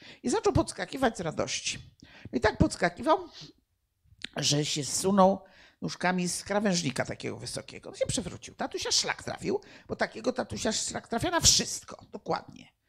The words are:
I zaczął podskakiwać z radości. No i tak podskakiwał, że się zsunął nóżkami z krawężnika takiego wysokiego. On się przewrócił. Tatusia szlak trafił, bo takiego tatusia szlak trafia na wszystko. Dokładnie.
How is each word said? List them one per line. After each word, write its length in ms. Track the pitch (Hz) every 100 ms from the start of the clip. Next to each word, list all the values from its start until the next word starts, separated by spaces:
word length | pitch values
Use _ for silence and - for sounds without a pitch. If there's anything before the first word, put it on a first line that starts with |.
| - -
I 80 | 240
zaczął 220 | 392 415
podskakiwać 640 | 277 208 - 185 269 262 -
z 40 |
radości. 580 | 170 - - - - - - _
No 340 | - - - -
i 20 |
tak 180 | 427 -
podskakiwał, 680 | 320 - 175 - 240 381 349 - - _ _ _ _ _ _ - - -
że 280 | 135 147
się 200 | 147 156
zsunął 560 | 131 - 190 196 190 196 - - - _
nóżkami 460 | 156 - 180 185 180
z 160 | -
krawężnika 600 | - 202 208 175 151 -
takiego 320 | 110 107 120 107
wysokiego. 540 | 120 - - - -
On 60 | 392
się 100 | 523
przewrócił. 480 | - 180 - -
Tatusia 360 | - - 359 494
szlak 300 | - 165 -
trafił, 380 | - - 170 - - - -
bo 80 | -
takiego 360 | 208 - 240
tatusia 400 | - - 208 226
szlak 360 | 214 - - -
trafia 220 | 226 339
na 100 | 339
wszystko. 640 | - - 233 - - - -
Dokładnie. 560 | 214 - 165 - - - _